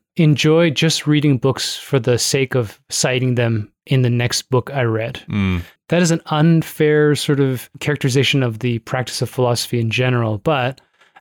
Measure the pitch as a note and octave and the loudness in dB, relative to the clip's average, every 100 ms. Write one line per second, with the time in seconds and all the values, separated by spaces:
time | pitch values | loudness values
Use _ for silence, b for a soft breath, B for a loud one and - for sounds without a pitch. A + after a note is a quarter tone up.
0 | _ - D#3 C#3 D#3 D#3+ E3+ C3 D#3+ - | _ 2 2 4 4 4 2 2 0 0
1 | D3 D3+ D3 C3 C3+ - - - - C3+ | 0 2 2 2 0 -2 -6 -10 -4 -2
2 | B2 A#2+ - C#3 C3+ C3+ A2 - - - | 0 0 0 -2 0 -2 -4 -8 -10 -4
3 | C3+ B2+ B2+ A#2+ A#2 A2 G#2+ _ - C3+ | -2 0 0 0 0 -2 -6 _ -2 2
4 | B2 A#2+ A#2+ - - B2+ A#2+ C#3 A#2 A2 | 2 2 0 -4 -2 -2 -2 -4 -2 -2
5 | A#2 - - G#2 F#2+ F2+ B B - E3+ | -4 -10 -6 -2 0 -2 B B -2 0
6 | E3+ E3 - D3+ E3 D#3+ - - D3+ D3+ | 2 0 -2 2 4 2 0 0 2 4
7 | D3+ C#3+ - C#3 C3+ B2+ - - - D3 | 4 2 0 0 0 -2 -8 -10 -4 -2
8 | C#3 C3+ B2+ C#3+ B2 A2 B2 A#2 - B2+ | 0 2 2 0 0 -2 -4 -4 -4 -6
9 | - - A#2+ - B2 A#2+ - A#2+ A2+ A2 | -4 -6 -6 -2 0 0 -2 -2 -2 0
10 | B2+ B2 A2+ G#2+ D#3+ C#3 B2 C3+ b b | 0 0 -2 -2 -2 0 -2 -6 b b
11 | b b | b b